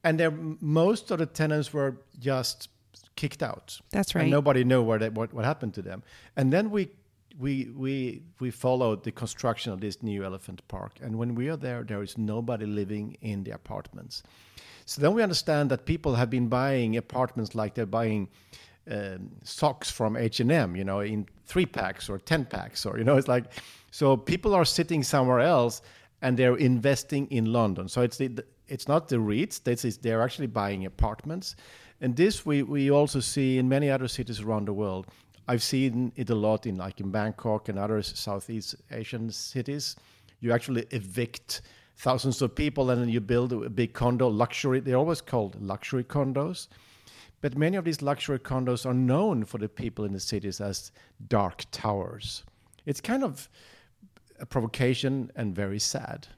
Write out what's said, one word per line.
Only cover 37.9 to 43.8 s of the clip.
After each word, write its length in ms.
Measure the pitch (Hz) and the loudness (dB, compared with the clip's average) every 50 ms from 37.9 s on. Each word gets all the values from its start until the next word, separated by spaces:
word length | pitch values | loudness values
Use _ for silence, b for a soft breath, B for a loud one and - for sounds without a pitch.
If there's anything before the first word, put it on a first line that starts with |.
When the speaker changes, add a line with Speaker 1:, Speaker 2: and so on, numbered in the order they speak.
| 110 | 0
Speaker 1:
s-, 200 | 107 101 - - | 0 -2 -4 -8
Southeast 580 | - - 113 101 98 - - 117 110 95 - - - - _ | -8 -6 -6 -6 -6 -6 -6 -8 -8 -8 -8 -12 -14 -14 _
Asian 400 | 127 117 110 - - 113 113 113 | -10 -10 -8 -8 -6 -6 -6 -6
cities. 640 | 107 - - - - 135 113 135 139 147 131 - - b b b b b b b b b | -6 -8 -10 -6 -6 -6 -4 -4 -6 -6 -6 -8 -10 b b b b b b b b b
You 140 | - 117 117 | 0 2 2
actually 340 | 120 - - 127 113 107 - | 2 2 0 -2 -2 -2 -2
evict 720 | - 120 95 95 90 120 120 113 - - _ - - - b b b b b b b | -6 -8 -8 -6 -4 -4 -4 -4 -6 -16 _ -10 -10 -10 b b b b b b b
thousands 440 | - - 131 127 123 - 135 123 - | -2 0 0 0 2 0 -2 0 0
of 140 | 139 110 - | -2 -2 0
people 340 | - 151 147 147 143 131 127 | 0 -2 0 2 2 2 2
and 120 | 123 120 | 2 2
then 80 | 123 117 | 2 2
you 100 | 113 120 | 0 0
build 320 | 104 98 123 120 123 123 | 0 2 2 2 2 0
a 180 | 123 110 107 117 | -2 -4 -4 -4
big 240 | 101 98 | 0 0